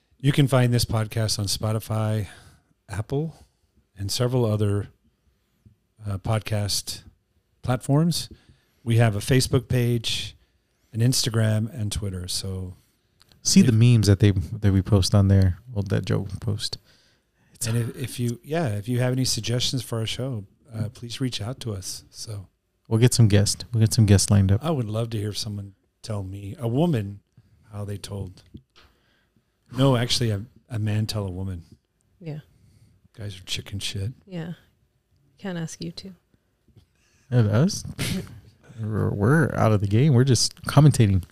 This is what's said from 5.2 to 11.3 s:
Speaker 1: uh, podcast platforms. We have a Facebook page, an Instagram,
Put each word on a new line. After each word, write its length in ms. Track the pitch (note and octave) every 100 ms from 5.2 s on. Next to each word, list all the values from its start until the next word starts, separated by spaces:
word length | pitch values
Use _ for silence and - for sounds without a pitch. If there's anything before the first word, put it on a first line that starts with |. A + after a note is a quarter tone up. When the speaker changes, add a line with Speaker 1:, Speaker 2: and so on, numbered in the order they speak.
| _ _ _ _ _ _ _ _ G#2
Speaker 1:
uh, 100 | F#2+
podcast 840 | - A2 - G#2+ G2+ - - - - _ _ _ _ _
platforms. 680 | - B2+ - C#3+ E3+ D3+ - - _ _ _ _
We 120 | A#2 A2+
have 180 | A#2 G2+
a 20 |
Facebook 480 | - C3 - C#3 -
page, 680 | B2+ A#2+ A#2+ - - - - _ _ _ _ _
an 80 | A2
Instagram, 680 | B2 C3 -